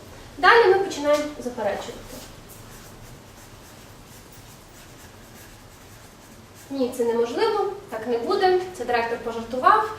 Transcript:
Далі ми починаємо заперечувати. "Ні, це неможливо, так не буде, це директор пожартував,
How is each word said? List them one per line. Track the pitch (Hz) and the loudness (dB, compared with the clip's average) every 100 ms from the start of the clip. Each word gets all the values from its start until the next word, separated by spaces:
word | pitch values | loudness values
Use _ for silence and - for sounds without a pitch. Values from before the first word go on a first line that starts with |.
| - - - - | -18 -20 -18 2
Далі | 370 466 392 | 6 8 8
ми | |
починаємо | 381 392 285 285 294 294 - | 6 2 -2 0 0 0 -8
заперечувати. | 240 240 202 151 - - - - - - - - - - - - - - - - - - - - - - - - - - - - - - - - - - - - - - - - - - - - - - - - - | -10 -4 -4 -4 -8 -14 -16 -16 -16 -20 -20 -20 -20 -20 -20 -20 -20 -20 -20 -20 -20 -20 -20 -20 -20 -20 -20 -20 -20 -20 -20 -20 -20 -20 -20 -20 -20 -20 -20 -20 -20 -20 -20 -20 -20 -20 -20 -20 -20 -20 -20 -20 -10
"Ні, | 277 247 - | -2 -2 0
це | |
неможливо, | 233 233 233 294 440 403 392 - - | 0 2 0 0 0 0 -2 -6 -10
так | 226 233 | -10 -4
не | 233 | -4
буде, | 285 392 370 359 - - | 0 2 4 2 0 -8
це | 240 | -2
директор | 240 233 233 | -2 -2 -4
пожартував, | 233 226 226 254 349 427 427 | -6 -8 -6 0 4 4 2